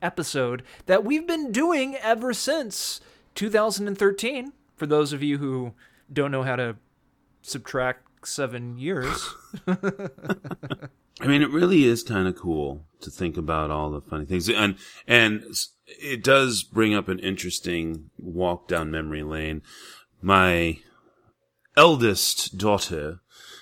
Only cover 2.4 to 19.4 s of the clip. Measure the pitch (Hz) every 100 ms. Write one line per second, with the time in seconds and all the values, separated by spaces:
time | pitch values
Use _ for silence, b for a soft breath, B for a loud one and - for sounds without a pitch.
2.4 | - 320 226 - - - b b b -
3.4 | 208 214 220 202 202 196 202 196 226 277
4.4 | 269 - _ - 147 151 143 143 147 143
5.4 | 139 131 123 - b b b 143 143 135
6.4 | 131 123 120 107 _ _ _ _ _ _
7.4 | - 127 - 131 127 - _ _ - -
8.4 | 131 120 120 120 147 165 131 - - -
9.4 | - - - 185 196 196 190 - - 190
10.4 | - - 143 - 143 _ _ - 131 143
11.4 | 143 151 180 180 123 117 - 101 92 90
12.4 | 90 78 71 76 78 - - - 87 82
13.4 | 78 78 76 76 76 73 - 78 76 90
14.4 | 95 107 104 95 B B - 120 110 107
15.4 | - 107 - _ - - 147 123 127 135
16.4 | 131 104 - 110 110 104 95 92 98 92
17.4 | 90 - 90 85 80 80 76 - 87 85
18.4 | 90 87 - 85 78 80 78 76 76 78